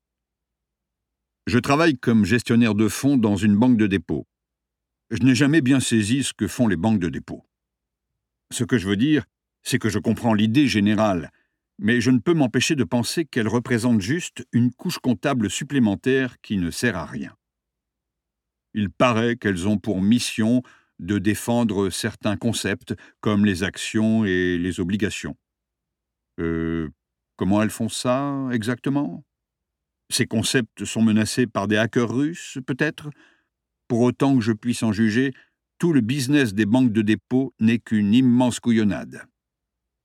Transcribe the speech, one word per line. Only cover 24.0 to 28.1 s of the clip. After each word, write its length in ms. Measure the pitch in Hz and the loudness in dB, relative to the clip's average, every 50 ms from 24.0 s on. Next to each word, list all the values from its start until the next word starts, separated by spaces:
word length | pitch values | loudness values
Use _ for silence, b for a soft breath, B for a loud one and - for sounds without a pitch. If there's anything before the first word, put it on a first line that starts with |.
| 110 110 110 110 110 | 0 2 2 0 0
et 340 | 98 90 90 90 90 90 87 | 0 0 0 0 0 -2 -2
les 220 | 87 92 82 - | -2 -4 -4 -4
obligations. 560 | 92 87 104 98 104 92 - - - 76 - - _ _ _ _ _ _ _ _ _ _ _ _ _ _ _ _ _ _ _ - | -4 -4 -2 -2 -2 -4 -4 -8 -10 -12 -12 -14 _ _ _ _ _ _ _ _ _ _ _ _ _ _ _ _ _ _ _ -6
Euh, 480 | 82 82 82 82 82 82 82 82 80 73 - _ _ _ _ _ _ _ _ | -4 -4 -2 -2 -2 -2 -4 -4 -6 -8 -10 _ _ _ _ _ _ _ _
comment 260 | - 92 92 101 107 | -4 -2 0 2 2
elles 80 | 110 104 | 0 0
font 180 | - - 117 107 | -2 -6 -6 -6
ça, 600 | - - - 127 | -6 -6 -4 -2